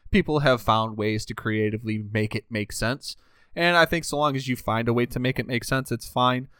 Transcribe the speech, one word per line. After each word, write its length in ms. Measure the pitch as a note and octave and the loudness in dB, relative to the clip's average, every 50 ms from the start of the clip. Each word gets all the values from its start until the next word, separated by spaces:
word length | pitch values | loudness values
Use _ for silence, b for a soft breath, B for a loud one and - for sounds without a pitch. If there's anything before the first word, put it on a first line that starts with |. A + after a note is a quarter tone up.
| _ - | _ 0
People 300 | - G3+ E3+ - D3+ D3+ | 2 2 2 2 0 2
have 220 | D3 C#3 B2+ A#2 G#2+ | 4 4 2 4 2
found 340 | - A2 A2 A2 A2+ A2 | 2 2 2 2 0 -2
ways 280 | G#2+ G#2 A2 G#2+ G#2+ - | -2 -2 0 0 -2 -4
to 80 | - A#2 | -6 -10
creatively 720 | - - A2+ G#2+ G#2+ G#2+ G#2+ G#2+ A2 A2+ A2 A2 G#2+ G#2+ G#2 G#2+ | -6 -4 -2 0 0 0 0 0 -2 -4 -4 -4 -4 -6 -4 -2
make 220 | A2 G#2+ G#2 - | -2 -2 0 -2
it 100 | A2+ - _ | -6 -8 _
make 240 | A#2 G#2+ G#2 G2 - | -6 -6 -4 -4 -4
sense. 440 | - A2 A2+ B2+ - - - - - _ _ _ _ _ _ - | -4 -2 -2 -2 -4 -8 -12 -14 -14 _ _ _ _ _ _ -4
And 200 | - E3+ F3 F3 | 0 2 4 6
I 80 | E3+ E3 | 6 4
think 200 | E3 - E3 D3+ | 4 4 -2 -2
so 120 | - - | -2 -2
long 200 | C#3+ D3 D3 C3+ | 0 2 2 0
as 100 | C3+ C3 | 0 -2
you 100 | B2+ B2+ | -4 -4
find 320 | A2+ - - A2 A2+ A#2 A#2+ | -4 -2 -2 0 0 2 2
a 40 | A#2 | 2
way 140 | A#2+ A#2+ | 2 2
to 120 | A#2+ - C3 | 0 -2 -2
make 200 | B2 B2+ B2+ - | -2 -2 -2 -2
it 80 | A#2+ | -4
make 180 | G2 B2+ B2 - | -4 -4 -4 -2
sense, 260 | - C3+ C3+ C3 - | -2 -2 -2 -2 -4
it's 180 | B2+ A#2 - - | -6 -8 -8 -6
fine. 400 | - B2 B2 B2+ B2+ B2+ C3+ - - | 0 2 2 4 2 0 -4 -8 -14